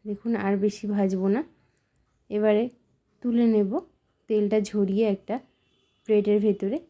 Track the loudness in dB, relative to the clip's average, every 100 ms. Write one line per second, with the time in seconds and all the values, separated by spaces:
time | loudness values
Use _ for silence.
0 | -8 -8 -4 -2 0 0 0 -2 -4 0
1 | 0 0 0 0 -4 _ _ _ _ _
2 | _ _ _ 0 2 2 -2 _ _ _
3 | _ _ -2 2 4 2 0 -4 -8 _
4 | _ _ _ 0 2 0 0 -2 0 0
5 | 0 -2 -6 -10 _ _ _ _ _ _
6 | 0 2 2 2 2 0 -2 -6